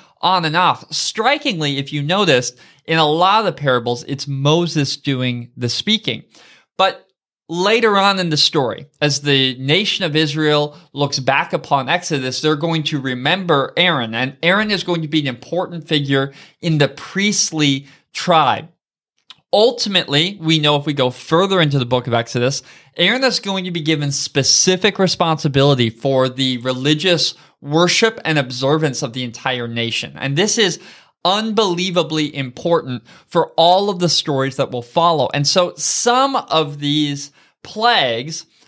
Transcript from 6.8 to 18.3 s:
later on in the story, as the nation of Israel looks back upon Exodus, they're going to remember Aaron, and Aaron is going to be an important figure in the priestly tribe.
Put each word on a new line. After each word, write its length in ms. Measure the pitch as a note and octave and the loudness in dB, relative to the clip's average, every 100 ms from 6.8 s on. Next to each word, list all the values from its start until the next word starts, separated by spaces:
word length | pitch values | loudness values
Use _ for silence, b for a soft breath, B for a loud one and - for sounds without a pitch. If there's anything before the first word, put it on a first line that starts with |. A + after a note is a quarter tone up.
| F#3+ - _ _ _ _ - | 0 0 _ _ _ _ -8
later 480 | F3 G3 A#3 A3 G3+ | -2 2 2 4 4
on 220 | G3 F#3+ | 2 2
in 100 | F3 | 0
the 80 | D3+ | 0
story, 480 | - D#3 A#2+ - - _ | 2 0 -2 -4 -14 _
as 200 | D3 C#3 | -2 0
the 360 | C#3+ C3+ C3 B2+ | 0 2 2 -2
nation 480 | C3+ F#3 G#3+ - F3 | 0 0 0 -4 -2
of 100 | D3+ | 0
Israel 640 | D#3 D3+ D3+ D3 D3 B B | 0 0 2 2 0 B B
looks 260 | C#3 C#3 - | -4 -4 -2
back 320 | B2+ C#3 F3 | 0 0 0
upon 380 | D#3+ - C#3 B2+ | -6 0 0 0
Exodus, 520 | F3 - C#3+ B2+ B2+ | -2 -2 -4 -4 -2
they're 140 | D#3 D3 | 0 0
going 280 | E3 D#3+ | 0 -2
to 180 | D3 D3 | -2 -4
remember 720 | C3 B2 C#3 F#3+ F3 C#3+ C3 - | -4 -4 -2 -2 0 0 0 0
Aaron, 380 | F3+ D3 A2+ | 0 0 -2
and 240 | A2+ B2+ - | -4 -4 -2
Aaron 260 | E3+ G3 G#3+ | 0 2 0
is 140 | F#3+ | -2
going 180 | F3+ E3+ | -2 -2
to 60 | D3+ | -2
be 120 | D#3 | -2
an 80 | C#3 | -2
important 600 | A#2+ - E3+ E3 E3+ C#3+ | -6 -6 -6 -4 -8 -2
figure 440 | D3+ C#3 C#3 C#3 B B _ | -2 2 0 0 B B _
in 160 | C3 D3+ | -2 2
the 100 | C#3+ | 0
priestly 1000 | - - F#3+ G#3 G3+ - D#3 C#3+ C3+ C#3 B _ | -2 -10 -2 0 0 -2 0 2 0 -4 B _
tribe. 560 | - F3+ | -6 2